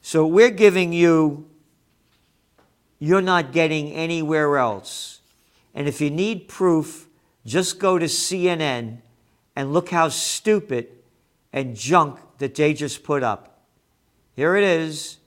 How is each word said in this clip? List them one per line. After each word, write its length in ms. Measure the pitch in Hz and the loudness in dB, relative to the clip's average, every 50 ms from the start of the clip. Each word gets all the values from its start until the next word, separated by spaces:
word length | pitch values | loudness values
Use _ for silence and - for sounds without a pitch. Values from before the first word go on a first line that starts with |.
So 240 | _ - - 160 156 | _ -2 0 0 2
we're 240 | 160 165 196 233 247 | 4 6 6 6 6
giving 420 | 214 185 214 208 180 185 180 170 | 6 6 4 6 6 4 0 0
you, 560 | 170 170 170 170 165 160 156 151 143 147 151 - _ _ _ _ _ _ _ _ _ _ _ _ _ _ _ _ _ _ _ _ _ _ _ _ _ _ _ _ _ | 2 4 6 6 6 6 4 2 0 -4 -14 -20 _ _ _ _ _ _ _ _ _ _ _ _ _ _ _ _ _ _ _ _ _ _ _ _ _ _ _ _ _
you're 240 | _ 147 151 185 196 | _ -2 2 2 2
not 300 | 185 185 180 175 156 131 | 2 2 0 0 0 0
getting 400 | 131 170 165 156 156 156 147 151 | 0 2 2 2 0 -2 -4 -6
anywhere 680 | 151 160 165 165 170 165 156 151 160 156 151 147 143 | -6 -6 -4 -4 -2 -4 -2 0 0 2 2 2 2
else. 640 | 139 127 117 104 95 95 - - - - - - _ _ _ _ _ _ _ _ _ _ _ _ | 2 2 0 -2 -6 -10 -14 -14 -14 -14 -16 -18 _ _ _ _ _ _ _ _ _ _ _ _
And 120 | - 143 | -6 -6
if 140 | 143 - - | -6 -4 -4
you 80 | 151 147 | -4 -4
need 380 | 143 165 190 220 226 180 - | -2 -2 -2 -2 -4 -8 -12
proof, 600 | - - - 185 180 165 160 147 - - - - _ _ _ _ _ _ _ _ | -18 -6 0 2 2 2 2 0 -4 -12 -20 -20 _ _ _ _ _ _ _ _
just 320 | 117 113 180 185 185 - | -4 -2 -2 -2 -2 -6
go 220 | - 202 190 185 175 | -2 0 0 0 0
to 100 | 170 160 | -2 -2
C 400 | - - - - 185 185 175 180 | -4 -4 -4 -4 -4 -2 -2 -2
N 100 | 175 160 | 0 0
N 440 | 156 143 127 120 117 110 113 117 _ _ _ _ _ _ _ _ _ _ _ | -2 -4 -4 -6 -8 -10 -12 -16 _ _ _ _ _ _ _ _ _ _ _
and 180 | 139 139 135 147 | -8 -6 -2 -2
look 160 | 175 175 175 | -2 -2 0
how 200 | 185 170 165 151 | 0 0 0 0
stupid 760 | - - - - - - _ 214 214 202 - - 131 120 117 - - _ _ _ _ _ _ _ _ _ _ _ - | -2 -6 -6 -6 -6 -4 _ 0 0 0 0 -4 -6 -6 -6 -8 -20 _ _ _ _ _ _ _ _ _ _ _ -8
and 220 | 135 135 127 117 | -6 -6 -6 -10
junk 440 | 104 104 127 175 175 156 143 131 - - _ _ | -10 -2 2 2 2 2 2 -4 -16 -20 _ _
that 160 | _ 139 131 - | _ -8 -8 -2
they 180 | - 151 151 151 | 0 0 0 0
just 300 | - 147 135 - - _ | -2 -6 -8 -8 -12 _
put 200 | - 147 143 127 | -4 -2 -2 -2
up. 380 | 117 101 - - - _ _ _ _ _ _ _ _ _ _ _ _ _ _ _ _ _ | -2 -4 -6 -10 -20 _ _ _ _ _ _ _ _ _ _ _ _ _ _ _ _ _
Here 200 | - 139 165 185 | -2 0 0 2
it 80 | 202 202 | 2 2
is. 540 | 196 175 160 160 160 151 151 - - - _ _ | 2 2 0 -2 -4 -8 -12 -14 -14 -18 _ _